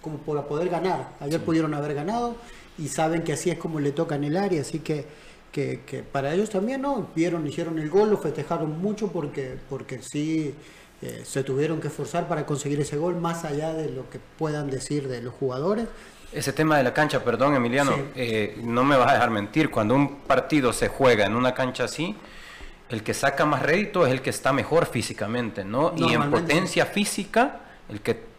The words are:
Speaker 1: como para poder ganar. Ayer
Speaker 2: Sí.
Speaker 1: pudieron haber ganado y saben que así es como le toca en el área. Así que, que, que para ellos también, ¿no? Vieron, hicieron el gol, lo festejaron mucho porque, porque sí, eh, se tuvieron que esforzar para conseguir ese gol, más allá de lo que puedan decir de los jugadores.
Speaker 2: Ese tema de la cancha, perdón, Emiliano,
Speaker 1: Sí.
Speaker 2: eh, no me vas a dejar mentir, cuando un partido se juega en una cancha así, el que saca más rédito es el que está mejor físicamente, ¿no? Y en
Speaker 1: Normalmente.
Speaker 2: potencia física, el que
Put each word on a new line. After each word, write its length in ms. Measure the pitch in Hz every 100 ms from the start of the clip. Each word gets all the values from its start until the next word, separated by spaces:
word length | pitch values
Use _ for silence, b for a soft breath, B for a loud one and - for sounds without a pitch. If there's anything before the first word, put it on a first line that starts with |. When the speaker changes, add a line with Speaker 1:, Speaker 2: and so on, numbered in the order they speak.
Speaker 1:
como 180 | 160 147
para 240 | - 147 139
poder 220 | 147 180
ganar. 420 | 170 185 160 - -
Ayer 200 | 143 160
Speaker 2:
Sí. 40 | 165
Speaker 1:
pudieron 280 | 160 160
haber 200 | 147 147
ganado 420 | 143 151 233 240 233 B B B -
y 100 | 147
saben 340 | - 160 165
que 100 | 160
así 180 | 143 180
es 80 | 170
como 220 | 175 156
le 120 | 143
toca 220 | 139 160
en 100 | 147
el 120 | 147 165
área. 240 | 202 175
Así 200 | 135 160
que, 260 | - 151 135 B B B -
que, 280 | - 131 131 -
que 160 | 127
para 300 | 113 139 139
ellos 160 | 170 214
también, 320 | 190 214 269
¿no? 260 | 277 269 170
Vieron, 320 | 165 175 170 147
hicieron 320 | 135 170 160
el 100 | 151
gol, 200 | 180 214
lo 80 | 196
festejaron 600 | 160 139 139 170 156 156
mucho 280 | 190 208 208
porque, 460 | 180 143 139 131 127 -
porque 320 | 135 135 127
sí, 520 | - 147 151 160 151 127 B B B -
eh, 200 | 123 117 117
se 160 | 143
tuvieron 380 | 135 135 156 156
que 80 | 147
esforzar 400 | - 147 170 165
para 180 | 160 143
conseguir 340 | 143 143 147
ese 160 | 139 147
gol, 200 | 170 175
más 280 | 170 165
allá 280 | 160 143 160
de 180 | 160 151
lo 180 | 127 127
que 100 | 123 - -
puedan 320 | 156 151 143
decir 380 | 131 - 147 135
de 140 | 123
los 120 | 123
jugadores. 540 | 117 135 127 156 214 226 - B B -
Speaker 2:
Ese 200 | - 139
tema 240 | 135 156 151
de 60 |
la 80 | 127
cancha, 320 | 117 151 139
perdón, 300 | 110 113 135
Emiliano, 400 | 143 120 127 139
Speaker 1:
Sí. 80 | 113 - -
Speaker 2:
eh, 440 | 120 110 104 -
no 220 | 117 117
me 120 | 135 139
vas 140 | 120
a 40 |
dejar 160 | 127 117
mentir, 400 | 110 101 156 151
cuando 240 | - 107
un 240 | 131 143 139
partido 520 | - 131 - 156 123
se 160 | 107 107
juega 360 | - 131 113
en 100 | 101
una 200 | 113 127
cancha 300 | 123 131 120
así, 320 | 120 - 170 208 B B B B B B -
el 140 | 113
que 120 | 107
saca 320 | 107 139 139 151
más 160 | 147
rédito 440 | - 170 208 185 147
es 60 |
el 100 | 131
que 80 | -
está 220 | - 135
mejor 340 | 135 107 160 156
físicamente, 760 | 123 - 110 104 120 117 104
¿no? 280 | 98 117 160 165
Y 60 |
en 160 | 165 -
Speaker 1:
Normalmente. 200 | 143 156
Speaker 2:
potencia 440 | 165 151 185 - 151
física, 720 | - 208 - 190 220 262 - B B -
el 120 | 107
que 200 | - 113 -